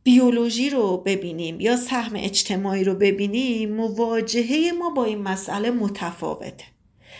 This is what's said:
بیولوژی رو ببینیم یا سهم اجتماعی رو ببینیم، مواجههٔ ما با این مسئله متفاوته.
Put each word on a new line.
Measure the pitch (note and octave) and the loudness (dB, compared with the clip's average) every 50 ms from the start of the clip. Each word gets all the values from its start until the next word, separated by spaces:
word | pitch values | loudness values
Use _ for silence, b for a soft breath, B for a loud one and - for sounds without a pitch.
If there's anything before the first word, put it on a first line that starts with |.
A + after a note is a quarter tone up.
| - | 4
بیولوژی | B3+ B3 B3 B3+ B3 A#3 A#3 A#3 A#3 A3+ A3+ B3+ - | 6 8 8 8 6 6 4 2 0 0 0 0 0
رو | C#4 C4 A3 G3 F3+ | 2 2 2 2 2
ببینیم | F3+ F3+ G3 G3 G3 G3 F3 E3 E3 E3+ D#3+ E3 F3 | 0 0 0 -2 -2 -2 -6 -6 -6 -6 -6 -6 -2
یا | F3 A3 B3 | 0 2 2
سهم | B3 B3 - C4 B3 A3+ A3 A3 | 2 0 0 -2 -2 -4 -4 -4
اجتماعی | G#3 - G3 G3 - - - G#3 F#3 G3 G3 F#3+ G3 F#3 | -4 -4 -2 -2 -2 -2 0 -2 -2 -2 -2 0 0 0
رو | G3 F#3+ | 0 2
ببینیم، | F#3 G3+ G3 G3 G3 G3+ G3+ G3+ A#3+ C4 B3+ A#3 A3 A3 G#3 G#3+ | 2 2 2 2 2 -2 -2 -2 -2 0 0 -2 -2 -2 -4 -2
مواجههٔ | A3 A3+ A3+ G3+ A3 A#3 A3+ A3+ A3+ G#3+ A3 - A#3+ A#3 A3+ C4+ D#4 D#4+ F4 F4 | -2 -2 -2 -2 -2 -2 0 0 -2 -2 -2 0 0 0 0 2 2 2 0 0
ما | E4+ F4 E4+ | -2 -4 -2
با | D4+ C#4 B3 | -2 0 0
این | A3 G#3+ G#3 | 0 -2 -4
مسئله | G3+ G3 F#3+ F#3+ - - - G3+ G#3 A#3+ | -4 -4 -4 -4 -4 -4 -4 -2 -2 0
متفاوته. | A#3+ A#3+ G#3+ G3+ G3+ - F3+ E3+ F3 - - D#3 - - - - - - - - _ _ _ _ _ B B B B B | 0 0 0 -2 -4 -4 -8 -8 -8 -6 -6 -8 -8 -8 -10 -14 -14 -16 -20 -20 _ _ _ _ _ B B B B B